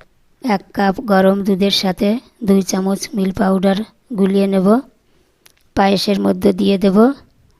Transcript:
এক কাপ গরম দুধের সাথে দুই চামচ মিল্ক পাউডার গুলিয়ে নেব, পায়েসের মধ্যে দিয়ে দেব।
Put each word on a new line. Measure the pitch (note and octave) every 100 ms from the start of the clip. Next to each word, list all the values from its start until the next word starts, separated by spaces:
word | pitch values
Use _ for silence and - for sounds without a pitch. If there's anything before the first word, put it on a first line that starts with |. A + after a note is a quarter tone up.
| _ _ _ _
এক | B3+ G3 -
কাপ | - G3 F3+ B3+
গরম | F#3+ F#3+ G3+
দুধের | G3 F#3 G3 -
সাথে | F#3+ F#3 G3+ A#3 - _
দুই | G3 G3
চামচ | F3+ F#3+ G3 G3 -
মিল্ক | A3 F#3+ F#3
পাউডার | F#3+ F#3+ G3 G3 A3 _ _
গুলিয়ে | G#3 F#3+ G3 G3
নেব, | G3 F#3 A#3+ - _ _ _ _ _ _ _ _ -
পায়েসের | G3 G3 - G3
মধ্যে | G3+ F#3 G3+
দিয়ে | F#3 G3 G3
দেব। | G3 F#3+ B3 C#4 _ _ _ _